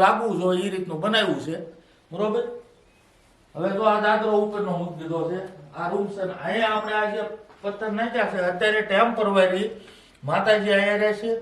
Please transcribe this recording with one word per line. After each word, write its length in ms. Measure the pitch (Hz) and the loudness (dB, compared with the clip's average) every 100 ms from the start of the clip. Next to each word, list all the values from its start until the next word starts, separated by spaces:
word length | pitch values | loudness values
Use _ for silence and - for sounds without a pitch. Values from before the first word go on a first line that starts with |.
લાગવું 360 | 190 214 226 175 | 4 4 0 0
જોઈએ 260 | 180 180 196 | 0 0 -2
એ 20 | 190 | -4
રીતનું 260 | 175 156 | -6 -4
બનાવ્યું 400 | 196 220 196 139 131 | 0 2 2 -2 -4
છે, 100 | 165 - - _ _ _ | -8 -10 -18 _ _ _
બરોબર? 340 | 175 214 233 - - - _ _ _ _ _ _ _ _ 147 | -4 -2 -2 -4 -8 -18 _ _ _ _ _ _ _ _ -4
હવે 140 | 190 196 | -4 2
તો 60 | |
આ 160 | 220 208 208 | 2 4 4
દાદરો 260 | 220 214 208 | 2 2 2
ઉપરનો 340 | 208 202 185 175 | 2 -2 -2 -2
મૂકી 200 | 170 156 | -4 -8
દીધો 200 | 165 165 165 | -6 -4 -4
છે, 100 | 185 - - - 165 | -4 -8 -14 -18 -8
આ 140 | 175 | -4
રૂમ 180 | 202 202 | -2 -2
છે. 140 | 196 | -4
અને 120 | 185 - 170 | -6 -6 -4
અહીંયા 320 | 220 220 220 | 0 2 0
આપણે 180 | 208 214 | -2 -2
આ 160 | 214 214 | 0 -2
જે 60 | 196 220 - - | -6 -8 -16 -10
પથ્થર 300 | 196 202 214 | -8 -6 -4
નાખ્યા 400 | 208 233 240 202 | -2 -2 0 -2
છે 80 | 196 180 | 0 -2
અત્યારે 300 | 180 214 214 | 0 0 0
ટેમ્પરરી, 840 | - 196 233 233 208 196 185 185 220 - - - - - | 2 4 4 2 2 4 4 2 -2 -6 -18 -20 -20 -14
માતાજી 500 | 135 175 214 214 196 196 | -2 0 4 2 4 2
અહીંયા 260 | 202 208 | 4 2
રહેશે 280 | 208 208 226 226 | 2 0 -2 -4